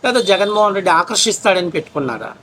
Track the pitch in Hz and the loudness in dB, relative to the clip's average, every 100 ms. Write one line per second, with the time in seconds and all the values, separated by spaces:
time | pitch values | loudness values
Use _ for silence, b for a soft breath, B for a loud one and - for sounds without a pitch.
0 | 254 247 196 190 202 208 208 196 185 170 | 0 0 2 2 2 2 2 2 2 2
1 | 175 220 226 196 208 185 175 160 151 151 | 2 0 0 0 0 0 0 -6 -6 -6
2 | 131 110 110 - | -6 -6 -12 -16